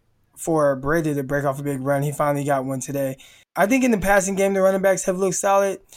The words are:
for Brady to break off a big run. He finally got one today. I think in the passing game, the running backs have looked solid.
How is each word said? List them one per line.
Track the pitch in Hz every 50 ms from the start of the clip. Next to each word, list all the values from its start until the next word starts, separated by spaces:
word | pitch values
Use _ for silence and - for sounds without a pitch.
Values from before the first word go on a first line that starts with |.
| _ _ _ _ _ _ _
for | - - 175 160 156 147 143 139
Brady | 131 135 143 160 170 156 156 147
to | 143 135
break | 127 139 143 139
off | 143 131 139
a | 143
big | 143 143 131
run. | 127 139 143 139 143
He | 147 139
finally | - 151 147 143 143 143
got | 143 143 135 131
one | 135 135 131
today. | - - 135 139 139 131 131 - - - - - _ _ _
I | 160 185
think | 202 262 269 254
in | 254 226
the | 196
passing | 165 196 202 202 180 190 196
game, | 185 196 196 196
the | 196
running | 185 190 190 196 185
backs | 196 190 180 -
have | 196 185
looked | 180 196 190 180
solid. | - - 196 196 196 196 196 185 - - _ -